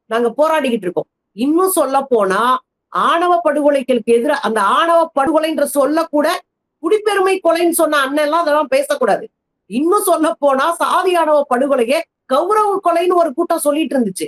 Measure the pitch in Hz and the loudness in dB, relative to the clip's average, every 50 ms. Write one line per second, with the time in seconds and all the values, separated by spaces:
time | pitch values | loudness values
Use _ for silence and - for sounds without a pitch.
0 | _ - 220 233 240 233 226 269 302 320 320 311 269 262 233 220 180 180 180 156 | _ -6 -4 -2 -2 -2 0 0 0 2 2 0 0 0 -2 -2 -4 -4 -4 -6
1 | - _ _ _ _ _ - 190 240 285 311 339 370 370 370 339 277 262 269 277 | -6 _ _ _ _ _ -8 -4 -2 0 2 2 2 0 0 0 0 0 0 -2
2 | 269 269 254 220 202 190 185 202 233 247 254 254 - _ _ _ _ _ - 180 | -2 0 0 0 2 2 0 0 0 0 0 -2 -4 _ _ _ _ _ -4 -2
3 | 208 254 311 339 359 349 359 339 339 311 285 302 285 294 285 277 247 - 254 240 | 0 0 0 0 2 2 0 2 0 0 0 2 2 2 2 0 0 0 -2 -2
4 | 214 233 233 240 233 294 294 - - 208 220 220 196 202 247 294 330 330 339 330 | 2 2 2 2 2 0 -2 -2 -2 -4 -2 0 0 2 2 2 2 2 2 2
5 | 320 320 - 277 269 330 302 311 311 320 311 277 285 - - 285 269 277 302 330 | 2 0 0 -2 0 0 0 0 0 -2 -2 -2 -4 -2 0 0 0 0 0 -2
6 | 320 - - 302 285 320 359 359 - _ _ _ _ _ _ _ 285 330 427 427 | -2 -2 -2 0 0 0 -2 -4 -8 _ _ _ _ _ _ _ -4 -2 0 0
7 | 415 427 403 392 381 381 381 381 - 330 330 330 349 339 - - 320 302 302 285 | 0 0 0 0 0 0 0 0 0 0 0 2 0 0 0 0 0 0 0 0
8 | 269 262 285 302 302 294 311 339 339 302 285 302 302 247 262 277 277 277 294 285 | -2 0 -2 -2 -2 0 0 0 0 0 0 0 0 0 0 -2 0 0 -2 -2
9 | 247 208 180 - - - _ _ _ _ _ _ _ - 190 254 302 339 392 415 | 0 0 0 -2 -2 -8 _ _ _ _ _ _ _ -8 -4 -2 0 0 0 0
10 | 392 381 330 320 311 320 330 - 285 285 269 269 277 330 339 - 302 - - 349 | 2 0 0 2 0 -2 -2 0 0 0 2 2 0 -2 -2 -2 -2 -2 0 -2
11 | 359 381 349 339 330 311 302 294 - - 247 240 277 277 277 254 233 220 277 330 | 0 0 0 0 2 2 2 2 2 0 0 -2 0 0 0 0 0 0 -2 -4
12 | 330 _ _ _ _ - 262 285 339 359 427 427 427 403 392 - - 349 339 330 | -4 _ _ _ _ -4 -2 0 0 2 2 0 2 0 0 0 0 0 0 0
13 | 359 349 370 349 339 311 247 320 339 - 339 311 - 294 285 302 320 240 - 262 | 0 2 2 2 2 0 0 -4 -2 -2 -2 -2 0 0 0 0 -2 -2 -2 -2
14 | 233 196 185 - 160 | -2 -2 -4 -8 -10